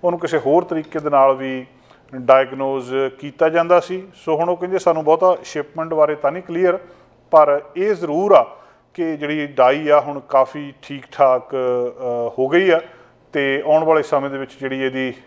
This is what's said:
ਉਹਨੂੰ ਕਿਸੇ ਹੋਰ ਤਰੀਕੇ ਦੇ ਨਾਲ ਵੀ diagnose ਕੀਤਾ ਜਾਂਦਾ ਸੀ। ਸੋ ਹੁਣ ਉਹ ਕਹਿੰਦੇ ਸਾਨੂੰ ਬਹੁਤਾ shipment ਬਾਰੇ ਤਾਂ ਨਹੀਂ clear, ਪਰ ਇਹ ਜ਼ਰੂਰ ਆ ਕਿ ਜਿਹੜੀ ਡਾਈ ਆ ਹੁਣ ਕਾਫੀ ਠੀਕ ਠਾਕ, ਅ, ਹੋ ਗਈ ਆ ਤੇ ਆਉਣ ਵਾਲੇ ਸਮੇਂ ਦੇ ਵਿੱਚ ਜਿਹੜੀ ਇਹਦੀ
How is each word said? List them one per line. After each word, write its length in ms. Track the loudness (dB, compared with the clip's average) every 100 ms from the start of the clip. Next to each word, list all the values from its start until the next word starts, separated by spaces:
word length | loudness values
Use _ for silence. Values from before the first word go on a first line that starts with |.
ਉਹਨੂੰ 160 | -2 -4
ਕਿਸੇ 180 | -4 -2
ਹੋਰ 260 | 2 0
ਤਰੀਕੇ 340 | 0 -6 -6 -6
ਦੇ 120 | 0
ਨਾਲ 240 | 4 4
ਵੀ 320 | 2 -4 -10 -12 _ _ _ _ -14
diagnose 760 | 4 4 4 -4 -4 -4 -4 -4 -4 -6
ਕੀਤਾ 280 | -18 -2 0
ਜਾਂਦਾ 320 | 2 2 2
ਸੀ। 260 | 2 -10 -12
ਸੋ 220 | _ -4 -2
ਹੁਣ 120 | 0
ਉਹ 80 | -2
ਕਹਿੰਦੇ 220 | -2 -2
ਸਾਨੂੰ 260 | 0 0
ਬਹੁਤਾ 320 | 2 2 4 0
shipment 500 | -4 -10 -8 -8 -6
ਬਾਰੇ 200 | 2 2
ਤਾਂ 180 | 2 -2
ਨਹੀਂ 100 | -4
clear, 360 | -8 -2 0 0 -6 -20 _ _ _
ਪਰ 320 | 4 6 2 -2 -6
ਇਹ 180 | -4
ਜ਼ਰੂਰ 380 | -2 -4 -2 4
ਆ 240 | 4 4 -8 -20 _ _
ਕਿ 220 | -8 -6 -6
ਜਿਹੜੀ 300 | -6 -6 -6
ਡਾਈ 420 | 2 2 2 2
ਆ 120 | 2
ਹੁਣ 200 | 2 -10
ਕਾਫੀ 520 | -2 0 0 -2 -14 -18
ਠੀਕ 240 | -16 -16 -16
ਠਾਕ, 420 | 0 2 2 -2
ਅ, 20 | -6 -2 -2 -4 -6 -8 -6 -6 -4
ਹੋ 100 | 0
ਗਈ 220 | 2 2
ਆ 100 | 2 0 -20 _ _ _
ਤੇ 300 | -4 -2 -2 2
ਆਉਣ 180 | 2
ਵਾਲੇ 180 | 4 0
ਸਮੇਂ 280 | 2 -2 -2
ਦੇ 80 | -10
ਵਿੱਚ 120 | -12 -10
ਜਿਹੜੀ 220 | -8 -4
ਇਹਦੀ 320 | -4 -4 -8 -8